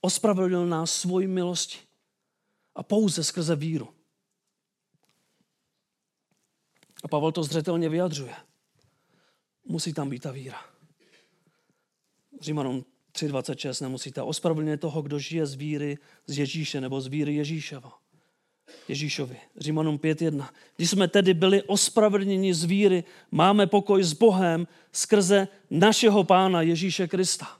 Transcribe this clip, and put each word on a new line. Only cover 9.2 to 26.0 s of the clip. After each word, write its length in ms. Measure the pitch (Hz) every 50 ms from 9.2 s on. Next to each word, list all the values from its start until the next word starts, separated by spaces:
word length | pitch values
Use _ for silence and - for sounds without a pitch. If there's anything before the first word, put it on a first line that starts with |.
| _ _ _ _ _ _ _ _ _
Musí 280 | 254 165 165 - 180 151
tam 180 | - 147 139
být 120 | 139 127 -
ta 80 | 156
víra. 300 | 127 135 131 131 120 - - - _ _ _ _ _ _ _ _ _ _ _ _ _ _ _ _ _ _ _ _ _ _ _ _ _ _ _ _ _ _ _ _ _ 269
Římanům 440 | 156 147 151 151 139 131 123 131 127 _ _ _ _ _ _
tři 160 | - - 151
dvacet 300 | 139 131 123 - 170 151
šest: 220 | - 143 131 -
"Nemusíte 420 | 147 131 131 127 - 147 131 - 123
ospravedlnit 580 | 117 156 - - 175 160 156 156 156 151 151
toho, 220 | - 165 135 160 147
kdo 160 | 143 143 147
žije 280 | 139 - 160 165 156
z 80 | 143 135
víry 440 | 135 143 151 151 147 147 147 143 143 _ _ _ _ _
z 120 | - 147 139
Ježíše 420 | 147 131 - 160 156 - - 143
nebo 200 | 131 131 131 135
z 60 | 131
víry 280 | 127 135 151 151 143 147
Ježíševa." 640 | 147 151 143 165 156 147 - 151 135 123 - - _ _ _ _ _ _ _ _ _ _ _ _ _ _ _ - - - -
Ježíšovi. 520 | 127 139 147 147 - - 143 123 127 - - _ _
Římanům 420 | - - 147 156 156 156 160 151 143
pět 240 | 156 156 156 151 170
jedna. 320 | 165 151 143 139 - - - - _ _
"Když 140 | _ 170 170
jsme 180 | - 190 196 175
tedy 260 | - 202 196 180 185
byli 280 | 165 175 185 196 196 -
ospravedlněni 920 | - 196 196 - - - 233 214 214 196 202 196 196 196 190 190 190 180
z 100 | 160 165
víry, 400 | 165 190 196 208 196 185 180 165 - - - - _
máme 360 | - - 156 185 202 208 202
pokoj 360 | 180 - 202 196 - 202 190 196
s 100 | 170 151
Bohem 560 | 147 220 226 190 185 185 175 165 165 175 - - - _ _ _
skrze 560 | - - - - 202 196 175 202 202 190 190 - - _ _
našeho 540 | - 156 175 214 220 -